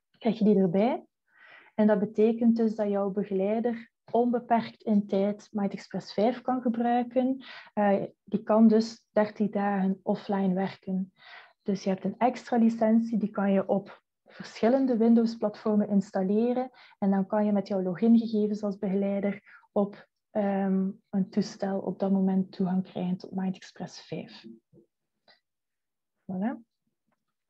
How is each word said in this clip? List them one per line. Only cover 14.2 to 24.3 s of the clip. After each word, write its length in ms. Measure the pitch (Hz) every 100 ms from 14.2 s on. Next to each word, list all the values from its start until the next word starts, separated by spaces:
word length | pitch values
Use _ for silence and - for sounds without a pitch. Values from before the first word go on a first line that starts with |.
| _
verschillende 720 | - - - 220 269 262 233
Windows-platformen 920 | 233 233 226 - 208 - 226 214 208
installeren. 800 | 202 - 196 190 208 240 247 254 - - -
En 140 | 196
dan 140 | 196 190
kan 200 | 214 208
je 60 |
met 160 | 202 196
jouw 140 | 196
logingegevens 840 | 185 175 226 233 226 214 208 208
als 140 | 202 190
begeleider 880 | 202 196 196 202 202 202 - - _
op, 360 | 208 202 - - _ _
ehm, 580 | 214 202 196 196 190 190 - _
een 200 | 196 185
toestel 500 | - 190 - 196 196
op 200 | - 185
dat 120 | 196
moment 400 | 196 190 190 190
toegang 320 | - 180 185
krijgen 340 | 185 - 180 185
tot 140 | -
Mind 240 | 190 190 185
Express 460 | - - 185 -
vijf. 440 | - 160 -